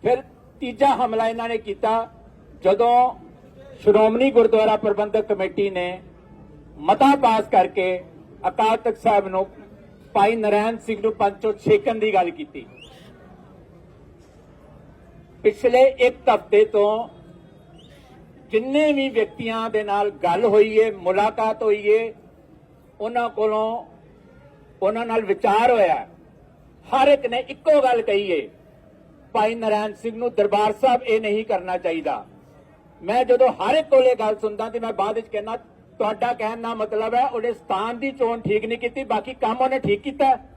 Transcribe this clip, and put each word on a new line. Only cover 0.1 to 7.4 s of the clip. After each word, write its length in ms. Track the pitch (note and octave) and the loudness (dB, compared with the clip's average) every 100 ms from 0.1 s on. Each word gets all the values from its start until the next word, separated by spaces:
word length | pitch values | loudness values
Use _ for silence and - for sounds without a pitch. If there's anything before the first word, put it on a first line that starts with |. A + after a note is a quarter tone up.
| B3 - - - - | -2 -4 -20 -20 -12
ਤੀਜਾ 280 | B3 - C#4 | -12 0 0
ਹਮਲਾ 400 | A#3+ B3 A3 A3+ | 2 -2 -2 -4
ਇਹਨਾਂ 200 | A3+ A#3 | -4 -6
ਨੇ 80 | A3+ | -8
ਕੀਤਾ 540 | G#3+ G3 A3 A3 - - - - - - | -8 -4 -2 -2 -4 -14 -20 -20 -20 -4
ਜਦੋਂ 500 | F3+ G3+ A#3 A#3+ B3+ - - - - - - - | 0 2 4 4 2 -2 -20 -20 -20 -20 -20 -2
ਸ਼੍ਰੋਮਣੀ 520 | G#3 G#3 A3 A3+ C4+ | 2 4 4 4 4
ਗੁਰਦੁਆਰਾ 440 | A#3 A3 A3 A3 G#3+ | 4 4 4 2 2
ਪ੍ਰਬੰਧਕ 440 | G#3+ G3+ G#3 G#3+ | 0 -2 0 -2
ਕਮੇਟੀ 480 | G#3 G3 F#3+ - G3+ | -2 -4 -4 -2 -4
ਨੇ 320 | F#3 F3+ F#3 - - - - - - - - | -4 -6 -8 -18 -20 -20 -20 -20 -20 -20 -8
ਮਤਾ 380 | - G#3 C#4 C#4+ | 0 4 4 4
ਪਾਸ 320 | B3+ A3 | 2 2